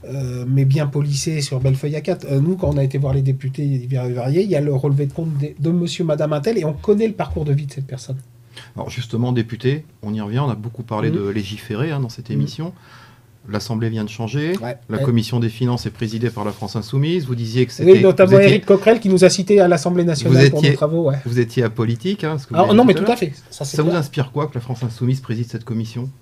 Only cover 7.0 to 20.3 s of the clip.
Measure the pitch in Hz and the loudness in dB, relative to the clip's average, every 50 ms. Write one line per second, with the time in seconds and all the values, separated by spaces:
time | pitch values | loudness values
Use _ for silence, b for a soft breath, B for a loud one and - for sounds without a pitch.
7 | 226 220 196 - 160 - - 170 156 147 139 143 151 139 - 143 135 - 131 127 | 2 -2 -2 -4 -6 -6 -4 -4 -2 0 -2 -2 -2 -6 -10 -10 -10 -10 -10 -14
8 | - - 131 135 - _ _ _ B B B B B B B - - - - - | -10 -12 -12 -12 -12 _ _ _ B B B B B B B -12 -10 -10 -8 -10
9 | 120 - - 113 120 127 123 120 110 113 120 110 - 127 143 156 156 - _ _ | -10 -6 -4 -4 -2 0 0 -2 -2 -4 -6 -4 -2 -2 -2 -2 -6 -14 _ _
10 | - 107 107 110 104 101 107 127 147 143 110 101 107 120 113 - 117 - 110 107 | -8 -8 -6 -6 -6 -4 -4 -2 -2 -2 -4 -4 -8 -12 -12 -12 -10 -6 -6 -4
11 | 107 - 156 - 101 101 101 110 101 92 104 107 - - 113 104 135 165 156 139 | -2 -2 -2 -2 -2 -2 -4 -4 -6 -6 -10 -14 -10 -8 -6 -4 -4 -4 -2 -4
12 | 135 113 - - 123 - 139 143 143 139 - - 160 175 185 b b b b b | -6 -6 -8 -14 -10 -6 -4 -2 -2 -4 -4 -8 -10 -10 -10 b b b b b
13 | b b b b b b b _ _ - 104 104 101 - 113 110 113 113 110 110 | b b b b b b b _ _ -8 -6 -6 -6 -4 -4 -4 -4 -4 -4 -4
14 | 107 104 - - 117 107 120 143 151 160 180 196 110 120 123 - - _ 110 107 | -6 -6 -8 -8 -8 -6 -4 -4 -4 -4 -4 -6 -6 -8 -10 -12 -10 _ -4 -2
15 | 139 135 120 117 107 - 123 120 120 113 113 113 127 123 123 117 - 139 - - | 0 2 2 0 0 0 -2 -2 -2 -2 -2 -2 -2 -2 -2 -2 -4 -8 -8 -6
16 | 120 113 117 113 117 117 110 101 104 104 101 - 107 98 - 117 107 - - 135 | -6 -6 -4 -4 -4 -4 -4 -4 -6 -6 -6 -6 -10 -8 -6 -8 -8 -4 -2 -2
17 | 143 156 175 185 156 123 123 117 117 110 110 127 127 120 - - 151 175 190 - | 0 0 0 -2 -2 -4 -6 -6 -6 -2 0 0 0 0 0 2 6 8 8 8
18 | 190 190 180 185 190 185 196 196 202 196 196 208 - - 202 190 196 214 226 233 | 8 4 6 6 6 8 8 8 8 8 6 4 6 4 4 6 6 4 4 4
19 | - 196 190 180 185 175 - - 180 - 214 202 190 175 175 160 - 180 180 180 | 4 2 4 6 6 6 6 4 2 4 6 6 6 6 4 2 2 0 0 2
20 | 170 170 160 139 113 120 | 2 2 0 0 4 6